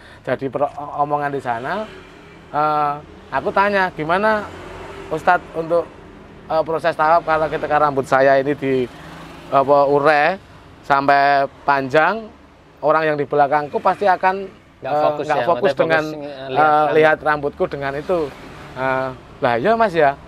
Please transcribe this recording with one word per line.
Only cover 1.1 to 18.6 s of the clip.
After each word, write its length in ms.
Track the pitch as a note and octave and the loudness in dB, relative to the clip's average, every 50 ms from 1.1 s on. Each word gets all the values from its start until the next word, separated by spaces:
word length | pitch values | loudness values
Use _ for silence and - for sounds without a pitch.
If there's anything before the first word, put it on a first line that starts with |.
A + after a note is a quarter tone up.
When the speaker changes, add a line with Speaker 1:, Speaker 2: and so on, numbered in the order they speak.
| D3 D3 C#3+ C#3+ | -2 -2 -2 -4
Speaker 1:
di 80 | C#3 C#3 | -6 -6
sana. 440 | B2+ B2+ A#2 A#2 B2+ C#3+ F3 G#3 A3 G#3+ - - - - - - - - - - - | -4 -4 -6 -6 -4 -6 -6 -6 -8 -10 -14 -20 -20 -20 -20 -20 -20 -20 -20 -20 -16
Eh, 460 | - - D3 D3+ D3+ D3+ D3+ D3 C#3+ C#3+ D3 - - - - - - | -8 -4 -2 0 0 0 0 -2 -2 -4 -6 -10 -18 -20 -20 -14 -6
aku 220 | - C3+ C3+ G3+ | -6 -4 -4 -2
tanya, 400 | - G3+ G3 G#3 G3+ G3 F#3 F3+ - | 0 0 0 2 2 0 -2 -2 -4
"Gimana 500 | - D3+ D#3+ F3 F#3+ G#3 A3 A3 G#3 G3+ - - - - - - - - - - - - | -6 -4 -2 0 0 2 0 0 0 -4 -8 -14 -16 -18 -16 -16 -16 -16 -16 -16 -16 -12
Ustadz 380 | - D#3+ D#3 - F#3 F3+ F3 E3+ - - | -10 -8 -2 2 2 2 2 0 -6 -8
untuk, 320 | D#3+ E3 D#3+ F3 E3+ D#3+ - - - - - - - - - - - - | -8 -4 0 0 -2 -2 -2 -12 -20 -20 -20 -20 -20 -20 -20 -20 -18 -10
eh, 180 | - D#3+ D#3+ D#3 | -4 -2 -2 -2
proses 260 | D#3 D#3+ D3+ C#3+ E3+ | -2 -4 -2 -2 -2
tawaf 300 | D3 - D#3 D#3 E3 E3+ E3 | 0 2 2 4 4 2 2
kalau 220 | D#3+ D#3+ D#3 D#3+ | 2 0 0 0
ketika 300 | D3+ D3+ D#3 D3+ D3 D3+ | -2 -4 -4 -4 0 0
rambut 260 | D3 D3+ D3 C#3 C3+ B2+ | 2 2 2 0 -2 0
saya 320 | - C#3 C3 C3+ C#3 C3+ | 2 4 4 6 6 6
ini 160 | C#3 C3+ C#3+ | 4 2 0
di, 320 | C#3+ B2+ C#3+ C#3 C3 C3 B2 A#2 - - - - - - - - - - - | -4 -4 -2 -2 0 0 -2 -4 -8 -16 -18 -18 -18 -18 -18 -18 -20 -18 -8
apa, 400 | - C3+ C#3 C3+ C3 C#3+ C#3+ C#3+ | 0 2 2 4 4 4 4 4
urai 480 | C#3 C#3+ C#3+ C#3 D3+ D3 C#3+ D3 E3 F#3+ G3 - - - - - - - - | 4 2 2 4 4 4 4 2 2 0 -2 -8 -18 -20 -20 -20 -20 -20 -12
sampai 640 | - - C#3+ C#3 C#3 C#3 C#3+ C#3 C#3 C#3+ C#3+ C#3 C#3 C3+ - - - | -2 0 0 2 4 4 4 4 6 4 4 2 0 -2 -4 -6 0
panjang, 640 | - C#3+ C#3 C3+ C3 B2 D#3 D#3 F3 G#3 A3+ A3 G#3+ - - - - - - - - - - | 0 0 0 0 2 2 4 4 4 0 -4 -8 -14 -20 -20 -20 -20 -20 -20 -20 -20 -12 -4
orang 240 | - D3 D#3 D#3 D#3+ | 0 2 2 2 2
yang 100 | D#3 D3+ | 0 0
di 80 | D3 C#3+ | -2 -2
belakangku 560 | - C#3+ D3 C#3+ C3+ D3 D3+ D3 C#3 - A3 | -2 2 2 2 2 2 -2 -2 -2 -6 -2
pasti 240 | - G3 F3+ - G#3 | 0 0 0 2 2
akan, 460 | G3 F3+ D#3+ - F#3 F#3+ G3 G3 F#3+ - - _ _ _ | 2 2 2 2 0 0 0 -8 -12 -16 -20 _ _ _
Speaker 2:
Nggak 160 | - C3+ C3 | -12 -6 -4
Speaker 1:
eh, 100 | C#3+ D3+ | -2 2
Speaker 2:
fokus 240 | D3+ D3+ D3+ D3 C#3+ | 2 0 0 0 -2
Speaker 1:
nggak 140 | D3+ D3 C3 | -2 -2 -2
Speaker 2:
ya, 80 | A#2+ | 0
Speaker 1:
fokus 140 | F3 E3 A#2+ - | 0 0 2 2
Speaker 2:
maksudnya 160 | - C3+ C#3 | 0 0 0
Speaker 1:
dengan, 240 | E3 E3 D#3+ D#3+ D#3 | 0 0 2 0 -2
Speaker 2:
fokus 160 | D#3 D3+ D3+ | -4 -8 -12
nge-, 80 | C#3+ | -12
Speaker 1:
eh, 200 | D3 C#3 C3 C3+ C3+ | -14 -14 -12 -10 -4
Speaker 2:
lihat 180 | C3 C#3 D#3 | 0 2 4
rambut. 240 | D#3 D3+ D3+ D3+ D3 D3+ | 4 4 4 2 4 4
Speaker 1:
lihat 240 | D#3+ D#3 D#3 D#3 - | 4 4 4 4 2
rambutku 420 | C3 D3+ D3+ D3 C#3 C#3+ - - F#3 | 0 -2 -2 -2 -2 -6 -4 -4 -4
dengan 280 | D#3 - C#3+ C#3 C#3 C#3 | -4 -4 -6 -8 -6 -6
itu." 240 | D3 C#3+ - F#3 E3+ D#3 C3 - - - - - - | -6 -4 -2 -2 -2 -2 -4 -8 -14 -20 -20 -18 -18